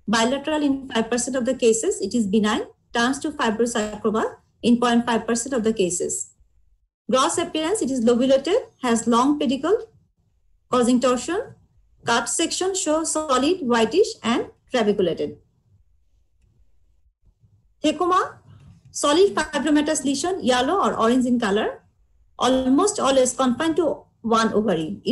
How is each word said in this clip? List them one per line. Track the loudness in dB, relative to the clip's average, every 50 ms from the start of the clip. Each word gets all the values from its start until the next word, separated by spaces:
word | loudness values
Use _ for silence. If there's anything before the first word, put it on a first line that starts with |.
| -6 -2 0
bilateral | 2 2 2 0 -2 -4 -2 -2 0 0 0
in | 0 -2 -4 -4
five | -2 -2 -2 -2
percent | -2 -4 -4 -2 -4 -2
of | -2 -2
the | -2 2 2
cases, | 2 2 2 0 -4 -4 -4 -4
it | -4 -2 -2
is | -2 2 2
benign, | 2 2 2 0 -2 -4 -6 -12 _ _ _ -2
turns | 0 0 0 0 -2 -4
to | -8 -4 -2
fibrosarcoma | -2 -2 0 0 -2 -2 0 -4 -4 -4 -6 -4 -4 -2 0 0 -2 -4 -6 -10 _ _ _ _ 0 2
in | 2 4 4
point | 2 2 2 2 2
five | -2 -2 0 -2
percent | -4 -4 -4 -4 -4 -2
of | 0 0
the | 0 0
cases। | 0 -2 -2 -4 -4 -6 -6 -8 -10 -12 _ _ _ _ _ _ _ _ _ _ _ _ _ _ _ -2
Gross | 0 2 2 2 0 -2 -4
appearance, | -4 -4 -4 -4 -2 -2 -2 -2
it | -2 -2
is | 0 2 2
lobulated, | 2 2 2 2 2 2 2 2 0 0 -2 -4 _ _ -2
has | 0 0 0 0 2 2
long | 2 4 2 2 0
pedicel, | 0 -2 -2 -2 0 0 0 -2 -2 -6 _ _ _ _ _ _ _ _ _ _ _ _ _ _ _ -2
causing | 0 2 2 4 2 4 4
torsion। | 2 0 0 -2 -4 -4 -4 -6 -8 -12 _ _ _ _ _ _ _ _ _ -4
Cut | 0 0 0 0 -2 -2 -2
section | -2 -2 -2 -2 -2 -2 -2 -2 -2
show | 0 0 0 0 -2 -4
solid, | -4 -2 0 0 2 2 2 0 0 0 0
whitish | 2 2 2 2 4 2 2 2 0 -6 -4 -2
and | -2 -2 -2 -6 -10 _ _ _
trabeculated। | -2 0 2 2 2 0 0 -2 0 -2 -6 -6 -8 -12 _ _ _ _ _ _ _ _ _ _ _ _ _ _ _ _ _ _ _ _ _ _ _ _ _ _ _ _ _ _ _ _ _ _ _ _ _ _ _ _ _ _ _ _ _ _ _ _ -2
Thecoma, | -2 0 0 0 0 0 0 0 -2 -8 -18 _ -20 -20 -20 -20 -20 -20 -20 _ -16 -10 -4
solid | 0 0 4 4 4 4 2 0
fibromatous | -4 -4 -4 -4 -2 2 2 2 2 0 -2 -2 -2 -2
lesion, | -4 -2 -2 -4 -4 -2 0 0
yellow | 0 2 2 0 0 0 0
or | 0 0 0 2
orange | 2 2 2 2 2
in | 0 0 0
color, | 0 0 0 -2 -2 -6 -10 _ _ _ _ _ _ _ _ _ _ _ -2
almost | 0 2 2 2 2 2 2 4 2 2 0 0 0
always | 2 4 4 2 2 2 0 0
confined | 0 0 0 0 -2 0 0
to | 0 0 -2 -4 -10 _ _ _ -4 0 2 2
one | 2 2 2 0
ovary, | 0 0 0 -2 -2 -6 -8 -8 -4 -2